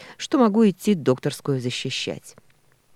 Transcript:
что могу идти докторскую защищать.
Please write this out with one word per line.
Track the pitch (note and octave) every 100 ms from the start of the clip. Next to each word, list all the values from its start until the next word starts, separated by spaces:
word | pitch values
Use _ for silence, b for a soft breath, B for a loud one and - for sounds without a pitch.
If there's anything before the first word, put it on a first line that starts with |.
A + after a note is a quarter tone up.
| B B
что | - D4+
могу | A#3 G3+ A3
идти | F3+ - G3
докторскую | B2+ B2+ D3 - - C3+
защищать. | B2 - C3+ - - D#2+ - - _ _ _ _ _